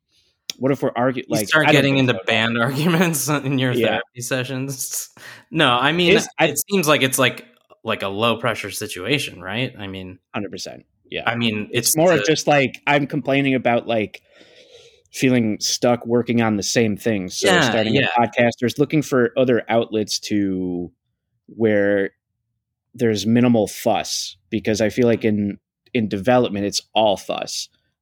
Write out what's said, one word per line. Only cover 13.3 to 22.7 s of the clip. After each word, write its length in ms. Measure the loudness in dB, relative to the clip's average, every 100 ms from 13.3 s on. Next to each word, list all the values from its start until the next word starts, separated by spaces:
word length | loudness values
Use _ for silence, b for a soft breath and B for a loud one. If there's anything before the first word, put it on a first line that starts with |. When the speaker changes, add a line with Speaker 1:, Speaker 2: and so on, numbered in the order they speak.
| 0 2
Speaker 1:
about, 320 | 0 2 0 0
like, 360 | -2 -2 -8 b b b b b b b b _
feeling 460 | 0 2 4 2 -2
stuck 460 | -4 0 2 0 2
working 340 | 0 2 2
on 160 | 2 0
the 60 |
same 340 | 0 2 2 0
thing. 320 | -2 -2 -4
So 180 | -2 2
Speaker 2:
Yeah, 120 | 4 2
Speaker 1:
starting 260 | 2 2 2
Speaker 2:
yeah. 120 | 2 2
Speaker 1:
a 40 |
podcast 420 | 0 2 0 0
or 60 | -2 0
looking 240 | 0 0
for 300 | 0 2 2 2
other 280 | 2 2 2
outlets 500 | 0 0 -2 -2 -6
to 680 | -2 -2 0 -2 -4 -6 -8 _ _ _ _ _ -16
where 640 | 0 2 4 4 2 0 _ _ _ _ _ _